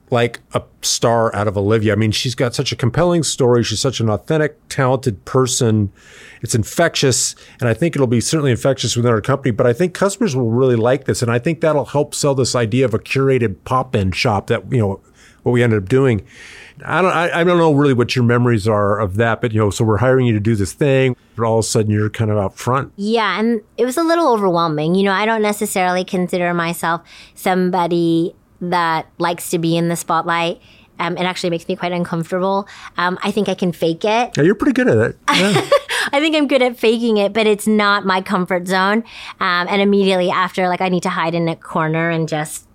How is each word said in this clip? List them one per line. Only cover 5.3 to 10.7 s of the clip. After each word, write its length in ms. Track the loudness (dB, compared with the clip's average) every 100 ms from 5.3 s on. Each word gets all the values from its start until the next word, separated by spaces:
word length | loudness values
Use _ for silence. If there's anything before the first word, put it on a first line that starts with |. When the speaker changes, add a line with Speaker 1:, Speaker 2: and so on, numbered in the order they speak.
| 0 0 0 0 2 0 -4 -20 -20 -20 -12
Speaker 1:
It's 140 | -4
infectious, 800 | -2 -2 0 0 2 0 0 -2 -8 -18 -6
and 100 | -2
I 60 |
think 220 | 0 0 0
it'll 100 | 2
be 140 | 2
certainly 320 | 0 0 0
infectious 420 | 0 0 0 -2
within 160 | 0 2
our 100 | 2
company. 300 | 0 -2 0
But 160 | 0 2
I 60 |
think 200 | 2 -2
customers 440 | 0 -2 0 -2 0
will 140 | 0
really 240 | 2 2